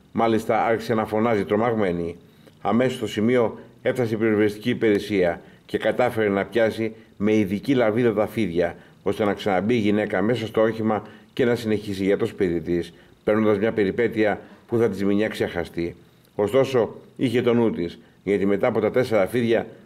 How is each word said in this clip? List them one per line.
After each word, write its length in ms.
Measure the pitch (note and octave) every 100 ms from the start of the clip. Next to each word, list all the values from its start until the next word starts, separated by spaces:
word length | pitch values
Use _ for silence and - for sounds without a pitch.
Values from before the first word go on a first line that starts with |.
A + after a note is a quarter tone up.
| _
Μάλιστα, 540 | G#2+ A#2 A2 A2 A2 A2
άρχισε 280 | A2 -
να 120 | A2 G#2
φωνάζει 380 | G#2+ A#2 G#2+
τρομαγμένη. 720 | F#2 G#2 A#2+ A2 G2 F2 E2+ E2+ - - - -
Αμέσως 360 | F#2+ A2 B2+ A#2+
στο 100 | G#2
σημείο 520 | G#2+ A2 B2 A2 - - -
έφτασε 320 | A#2+ B2+ A#2
η 40 | A2
πυροσβεστική 520 | A2+ G#2 G#2+ G#2 A#2
υπηρεσία 720 | A#2 A#2 G2+ - G2+ F2 E2+ - - -
και 120 | G2+
κατάφερε 520 | A2 G#2+ B2 G#2+ G#2+
να 160 | G2 F#2+
πιάσει 500 | A2+ A2 A2 A2+ - - -
με 180 | G#2 A2
ειδική 380 | F#2+ G2 C3+
λαβίδα 400 | C3 A2 A2 A#2+
τα 140 | G#2 G#2
φίδια, 480 | A#2 G2 E2+ E2+ E2 - -
ώστε 220 | - G2+ G#2
να 80 |
ξαναμπεί 400 | G2 G#2 F#2 G2+
η 40 | B2
γυναίκα 440 | G#2 G#2 G#2 G2+
μέσα 260 | G#2+ A#2+ A2
στο 140 | -
όχημα 420 | A2+ A2 A2 G#2+ - - -
και 120 | - B2
να 100 | A#2
συνεχίσει 480 | A2+ G#2+ G#2 F#2+
για 140 | G2 G2+
το 80 | A2+
σπίτι 360 | - F#2+ E2+
της, 320 | D#2+ F2 E2+ - - _
παίρνοντας 340 | - G#2+ G#2+ G2+
μια 140 | A2
περιπέτεια 720 | A2 G2 A2 A2+ G#2+ G#2 F#2+ - - -
που 100 | A#2
θα 120 | A2+
της 140 | F#2+
μείνει 220 | G2 G2+ G#2+
αξέχαστη. 680 | - G#2+ F2 E2 E2+ E2+ D#2+ - _ _ -
Ωστόσο, 600 | G2+ C3 C3 B2+ G2+ - - -
είχε 240 | C3+ A#2+
το 120 | A#2
νου 180 | A#2 A2+
της, 280 | F2 E2+ - - _
γιατί 220 | F#2 G2+ G2
μετά 220 | G2+ B2
από 120 | A2+
τα 120 | G#2
τέσσερα 360 | B2+ B2 A2 F#2
φίδια 400 | B2+ A#2 A2 - -